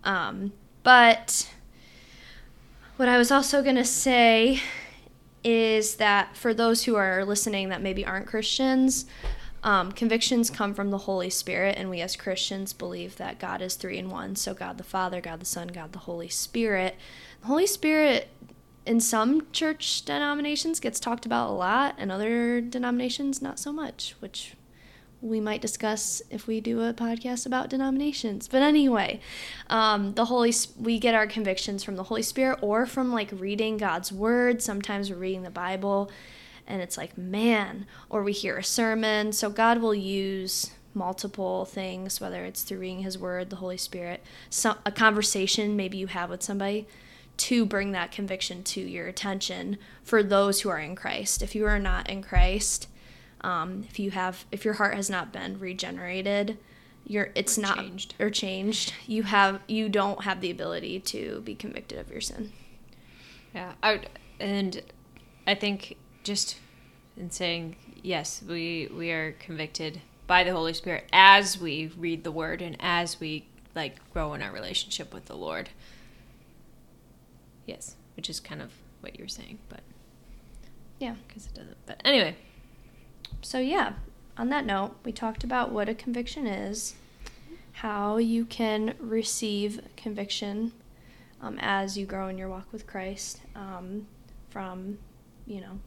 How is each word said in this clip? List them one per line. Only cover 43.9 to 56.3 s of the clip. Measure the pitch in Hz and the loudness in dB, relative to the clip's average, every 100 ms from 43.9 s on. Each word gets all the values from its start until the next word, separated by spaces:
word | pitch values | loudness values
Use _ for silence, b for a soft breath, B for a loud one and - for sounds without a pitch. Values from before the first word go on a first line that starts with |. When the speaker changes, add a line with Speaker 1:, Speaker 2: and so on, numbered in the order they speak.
| 180 175 180 B B B | -8 -10 -10 B B B
Speaker 1:
so, | - 220 208 208 | 0 0 0 -4
a | |
conversation | 208 220 214 208 202 196 - 208 208 | 4 4 6 2 0 0 2 2 0
maybe | 190 190 | -2 -4
you | 190 | -6
have | 180 175 | -6 -6
with | 180 | -6
somebody, | - 202 196 208 214 B B B B - | -6 -2 -2 -2 -6 B B B B -6
to | - 240 214 | 2 4 4
bring | 202 202 | 0 -2
that | 190 170 | -2 -4
conviction | - 196 190 - 180 185 | -6 -6 -4 -6 -6 -6
to | - | -6
your | 185 175 170 | -6 -8 -8
attention | 185 202 196 190 185 180 202 B B | -6 -4 -4 -4 -6 -6 -6 B B
for | - 226 | 2 4
those | 202 202 202 196 | 6 4 4 2
who | 202 | 0
are | 160 | -4
in | 151 185 | -6 -8
Christ. | - - 202 - | -4 -4 -2 -2
If | 202 214 | -2 0
you | 208 | 2
are | 208 | 2
not | 196 185 185 | 2 0 -2
in | 196 | -8
Christ, | 196 185 180 202 - - - B B B B B | 0 4 4 4 -2 -4 -8 B B B B B
um, | - 175 170 190 226 | -4 -4 -4 -8 -10
if | - | -6
you | 202 | -4
have, | 190 185 185 - | -2 -4 -6 -12
if | 202 214 | -4 -4
your | |
heart | 208 202 202 | 2 2 2
has | 196 | -2
not | 185 170 | -4 -4
been | - 185 190 | -8 -8 -8
regenerated, | 190 185 180 180 175 185 196 | -8 -6 -8 -8 -6 -4 0